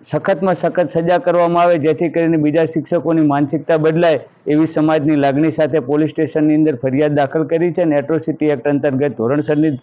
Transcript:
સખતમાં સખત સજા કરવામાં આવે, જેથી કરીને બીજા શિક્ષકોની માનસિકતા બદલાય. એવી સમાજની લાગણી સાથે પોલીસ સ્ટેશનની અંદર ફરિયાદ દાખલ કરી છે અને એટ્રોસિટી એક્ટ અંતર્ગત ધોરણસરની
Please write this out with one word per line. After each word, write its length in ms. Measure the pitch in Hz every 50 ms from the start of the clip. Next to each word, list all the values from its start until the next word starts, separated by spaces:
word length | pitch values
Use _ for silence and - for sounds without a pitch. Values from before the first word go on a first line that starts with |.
સખતમાં 540 | _ - - 151 - - 196 151 190 190 180
સખત 340 | - - 165 - 180 175 139
સજા 280 | - 165 165 170 180
કરવામાં 460 | 175 175 175 170 175 170 170 170 170 175
આવે, 140 | 175 175
જેથી 320 | 165 135 160 151 131 175 160
કરીને 280 | 135 170 170 165 165
બીજા 280 | 156 151 151 143 165 165
શિક્ષકોની 560 | 156 160 170 - - 175 170 165 175 165 165
માનસિકતા 560 | 156 147 139 143 147 135 - 151 139 - 165
બદલાય. 420 | 160 151 160 160 165 175 170 156 123 - - _ _ _
એવી 240 | - 147 151 160
સમાજની 480 | 156 160 165 151 156 160 160 139 151 156
લાગણી 360 | 143 139 139 135 139 156 160
સાથે 280 | 143 - 156 143 143 156
પોલીસ 300 | - 131 147 147 156 147
સ્ટેશનની 460 | - - 160 135 - 156 151 151 151
અંદર 200 | 151 156 156 147
ફરિયાદ 400 | 120 - 131 127 139 151 151 147
દાખલ 280 | 143 143 135 - 160 160
કરી 280 | - 165 165 165 180
છે 100 | 156 180
અને 140 | 175 165 147
એટ્રોસિટી 500 | 143 135 135 160 156 156 - 147 156 151
એક્ટ 220 | 151 147 123 -
અંતર્ગત 500 | 147 143 143 - 147 131 131 143 147 117
ધોરણસરની 600 | - 110 117 139 147 147 - 151 147 156 160 143 123